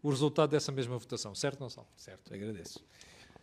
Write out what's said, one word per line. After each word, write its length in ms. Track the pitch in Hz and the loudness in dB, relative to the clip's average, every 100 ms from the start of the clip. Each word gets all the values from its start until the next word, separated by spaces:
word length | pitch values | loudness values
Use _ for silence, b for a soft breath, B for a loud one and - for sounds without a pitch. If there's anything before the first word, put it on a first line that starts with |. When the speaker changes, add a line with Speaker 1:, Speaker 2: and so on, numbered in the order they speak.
Speaker 1:
o 60 | 147 | 0
resultado 400 | 135 147 147 151 | 4 4 6 6
dessa 200 | 147 - | 4 2
mesma 260 | 135 120 123 | -2 -2 -4
votação. 340 | - 120 107 | -4 -6 -6
Certo, 240 | 98 143 135 | -2 -2 -2
Gonçalo? 280 | 127 - - - | -8 -12 -18 -20
Speaker 2:
Certo, 360 | - 92 - | -18 -18 -12
agradeço. 460 | 98 107 101 82 - B B B B B B | -8 -6 -6 -10 -14 B B B B B B